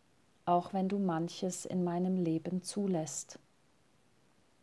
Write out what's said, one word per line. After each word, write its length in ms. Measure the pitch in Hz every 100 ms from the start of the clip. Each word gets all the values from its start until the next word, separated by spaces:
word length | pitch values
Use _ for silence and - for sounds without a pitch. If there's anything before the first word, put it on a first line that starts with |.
| _ _ _ _ -
auch 280 | 175 175
wenn 160 | 196 185
du 100 | 202
manches 680 | 185 160 170 - 190 - -
in 180 | 185
meinem 340 | 175 175 185 185
Leben 440 | 165 160 175 180
zulässt. 760 | - - 202 170 156 - - - - _ _ _ _ _ _ _ _ _ _ _